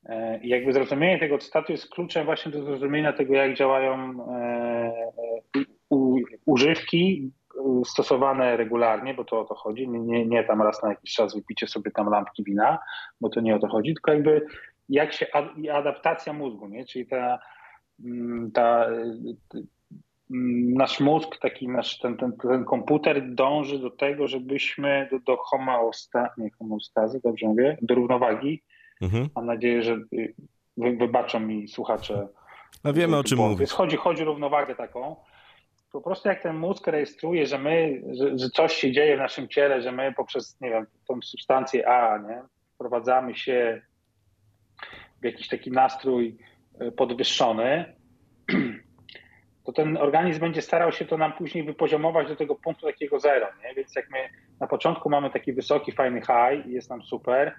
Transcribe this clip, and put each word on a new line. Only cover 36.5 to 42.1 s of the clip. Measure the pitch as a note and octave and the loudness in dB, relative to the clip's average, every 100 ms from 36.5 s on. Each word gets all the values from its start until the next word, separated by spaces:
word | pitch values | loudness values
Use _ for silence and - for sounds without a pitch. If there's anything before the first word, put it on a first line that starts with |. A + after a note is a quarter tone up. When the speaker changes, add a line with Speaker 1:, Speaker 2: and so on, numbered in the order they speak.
| D#3+ | -4
Speaker 1:
mózg | E3+ G3 - | -4 -2 0
rejestruje, | D3+ C#3+ - D#3+ E3+ C3+ | 0 -2 -6 -2 0 0
że | C#3 | 0
my, | C#3+ E3 D#3+ C3 C3 | 2 2 2 -2 -8
że, | B2+ C#3 C3 | -2 0 0
że | B2+ | 0
coś | - D#3 | 4 4
się | - C#3 | 4 2
dzieje | C3 D3+ C#3 | 6 6 4
w | |
naszym | C3+ - C3 | 0 -6 -2
ciele, | - C#3+ C3 | 2 4 2
że | B2 | -2
my | B2 C3+ B2+ | -2 -4 -2
poprzez, | B2+ C3+ - _ | -4 -6 -8 _
nie | B2+ | -4
wiem, | A2+ G#2+ _ - | -2 -4 _ -6
tą | B2+ | -6
substancję | - - - C3 B2 B2 A#2 | -6 -16 2 2 2 0 4
A, | B2 A#2 | 4 4